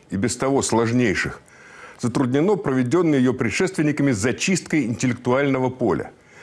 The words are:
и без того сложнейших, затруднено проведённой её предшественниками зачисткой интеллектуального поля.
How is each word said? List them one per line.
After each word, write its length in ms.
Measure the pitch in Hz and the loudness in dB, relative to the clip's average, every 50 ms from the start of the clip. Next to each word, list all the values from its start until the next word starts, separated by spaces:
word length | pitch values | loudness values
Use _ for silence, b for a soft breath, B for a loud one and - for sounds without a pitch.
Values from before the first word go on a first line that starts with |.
| - - | -10 -8
и 60 | 90 | -4
без 200 | 98 110 117 - | -2 -2 -2 -2
того 260 | - 135 135 139 135 104 | -2 0 0 2 0 0
сложнейших, 760 | - 117 117 117 113 117 123 123 107 87 - - - - - B B B B B B B B B B B B | 2 2 2 2 2 2 2 2 2 0 0 -4 -6 -8 -10 B B B B B B B B B B B B
затруднено 560 | - 120 117 - 135 120 127 143 156 202 214 | -6 -2 0 0 0 2 2 2 2 2 2
проведённой 640 | 185 - 147 131 131 127 120 139 180 175 160 147 135 | 0 0 0 0 0 0 2 2 2 2 4 4 4
её 140 | 127 131 123 | 2 2 2
предшественниками 760 | 127 123 110 - - 190 180 - - 156 147 143 - 139 139 | 0 -2 -2 0 0 -2 -2 0 0 -2 0 0 0 0 0
зачисткой 720 | 127 95 104 127 117 - - 190 190 - - - - 156 127 | 0 0 0 -2 -2 -2 0 0 0 -2 -2 -2 -2 0 0
интеллектуального 840 | 107 120 - - 127 117 - - 123 123 135 143 139 131 131 131 123 | -2 -2 -2 -2 -2 -2 -2 0 0 2 2 2 0 0 0 -2 -2
поля. 400 | 127 - 120 104 80 64 - - B B B B B B | -2 0 0 0 0 0 -4 -8 B B B B B B